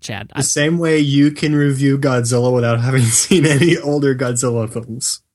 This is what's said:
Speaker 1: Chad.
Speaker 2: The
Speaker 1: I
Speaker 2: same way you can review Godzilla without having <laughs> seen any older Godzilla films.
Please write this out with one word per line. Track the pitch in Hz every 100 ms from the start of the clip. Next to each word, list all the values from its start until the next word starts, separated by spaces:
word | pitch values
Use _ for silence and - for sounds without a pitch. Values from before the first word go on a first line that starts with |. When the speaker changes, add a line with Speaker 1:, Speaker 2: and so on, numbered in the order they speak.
Speaker 1:
Chad. | - 101 101
Speaker 2:
The | -
Speaker 1:
I |
Speaker 2:
same | 131 151 151 170
way | 165 156
you | 147 143 147
can | 147 156 147
review | 143 135 139 135
Godzilla | 139 127 117 120 123
without | 123 117 117
having | 123 131
<laughs> |
seen | 117 - - 185 151
any | 139 175 165
older | 143 147 139 131
Godzilla | 127 120 127 117 110
films. | 117 113 113 - - _